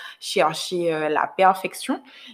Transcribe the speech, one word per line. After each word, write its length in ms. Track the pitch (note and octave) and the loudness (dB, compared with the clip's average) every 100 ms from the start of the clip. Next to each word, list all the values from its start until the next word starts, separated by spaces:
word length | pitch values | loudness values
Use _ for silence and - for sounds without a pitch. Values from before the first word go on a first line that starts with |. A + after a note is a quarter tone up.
| - - | -16 -14
chercher, 720 | - G3 D#3 E3 - F3+ E3+ | -4 0 2 0 -6 -2 -2
euh, 160 | D#3 D3+ | 0 0
la 200 | D3+ - | 0 0
perfection. 720 | - F#3 F#3+ F#3 - - C#4+ - - - | 4 4 4 -2 -8 -6 -6 -8 -20 -20